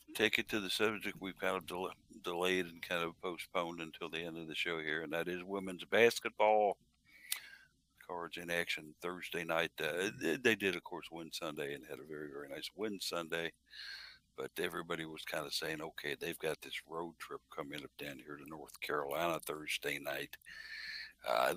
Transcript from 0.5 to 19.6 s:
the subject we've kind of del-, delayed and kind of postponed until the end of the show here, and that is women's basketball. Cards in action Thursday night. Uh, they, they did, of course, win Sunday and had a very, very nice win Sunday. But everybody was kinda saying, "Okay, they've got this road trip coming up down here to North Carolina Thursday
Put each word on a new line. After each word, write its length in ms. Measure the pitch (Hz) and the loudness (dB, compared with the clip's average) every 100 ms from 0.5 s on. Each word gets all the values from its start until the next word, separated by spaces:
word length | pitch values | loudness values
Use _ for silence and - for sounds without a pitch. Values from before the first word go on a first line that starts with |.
| 110 | 0
the 120 | 92 | 2
subject 480 | - 110 104 101 87 | 4 4 2 -2 -4
we've 180 | 95 - | -6 0
kind 180 | 95 95 | 2 2
of 100 | 80 | 0
del-, 240 | 90 92 - - - | -2 -4 -6 -14 -8
delayed 420 | 87 87 92 92 | -4 2 6 6
and 160 | 85 85 | 4 -4
kind 220 | - 90 | -2 0
of 180 | 85 - | 0 -2
postponed 600 | 92 85 - 92 85 85 | -4 -4 -2 0 0 -2
until 280 | 78 - 82 | -8 -6 -4
the 100 | 80 | -4
end 200 | 85 82 | -4 -6
of 100 | 80 | -4
the 60 | |
show 260 | 76 87 82 | -2 0 0
here, 220 | 78 78 | 0 0
and 100 | 78 | 0
that 160 | 82 85 | 0 0
is 160 | 90 | -2
women's 400 | 92 98 95 87 | -4 -4 -4 -6
basketball. 920 | 87 104 117 - 113 - 107 107 104 - _ _ _ - - - - - - _ _ - - | 2 8 8 6 -2 4 6 8 6 2 _ _ _ -20 -4 -4 -4 -18 -20 _ _ -18 -8
Cards 300 | 87 85 87 | -6 -6 -6
in 120 | 85 | -2
action 440 | 85 85 - 78 - | 0 0 -4 -8 -8
Thursday 420 | 87 90 85 87 | -6 -6 -6 -4
night. 280 | 82 82 82 - | 0 2 2 0
Uh, 320 | 78 85 101 127 | 0 2 0 2
they, 160 | 80 80 | 2 6
they 180 | 120 | 6
did, 200 | 104 98 | 6 4
of 100 | 87 | 0
course, 220 | - 85 - | -4 -8 -8
win 180 | 82 80 | -10 -8
Sunday 420 | - 80 78 71 | -4 -4 -2 -4
and 100 | 71 | -4
had 140 | 76 65 | -8 -10
a 100 | 76 | -8
very, 220 | 76 76 | -8 -8
very 180 | 69 71 | -8 -8
nice 220 | 76 - | -6 -6
win 240 | - 107 95 | -4 -2 -2
Sunday. 540 | - 87 82 82 82 - _ - - - - - _ - | -2 0 0 0 0 -4 _ -12 -10 -12 -14 -18 _ -6
But 120 | 67 - | -6 0
everybody 460 | 87 87 85 85 | 0 0 -2 -2
was 180 | 80 78 - | -2 -8 -4
kinda 200 | 80 73 | -2 -2
saying, 320 | - 78 78 | -2 -2 -2
"Okay, 340 | 80 - 76 69 | -6 -4 -4 -2
they've 200 | 82 82 | -2 0
got 220 | 80 73 | 0 -2
this 180 | 67 - - | -4 -8 -6
road 240 | 80 85 80 | -6 -6 -8
trip 240 | - 71 _ | -10 -10 _
coming 300 | - 71 73 | -8 -6 -8
up 60 | 67 - | -8 -8
down 200 | 71 67 | -8 -8
here 180 | 76 71 | -10 -12
to 120 | 71 | -10
North 320 | 78 67 - | -12 -12 -8
Carolina 580 | - 76 71 73 85 80 | 0 0 2 2 2 2
Thursday 600 | - 78 | -2 -4